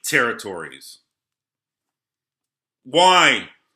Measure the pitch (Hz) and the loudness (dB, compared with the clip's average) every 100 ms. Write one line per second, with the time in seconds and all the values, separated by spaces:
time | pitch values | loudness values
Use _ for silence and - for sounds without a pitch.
0 | - 147 120 113 104 87 78 67 - - | -6 -2 -2 -6 -12 -14 -14 -18 -20 -20
1 | _ _ _ _ _ _ _ _ _ _ | _ _ _ _ _ _ _ _ _ _
2 | _ _ _ _ _ _ _ _ 131 147 | _ _ _ _ _ _ _ _ -6 2
3 | 185 180 156 117 - _ _ | 4 4 2 0 -6 _ _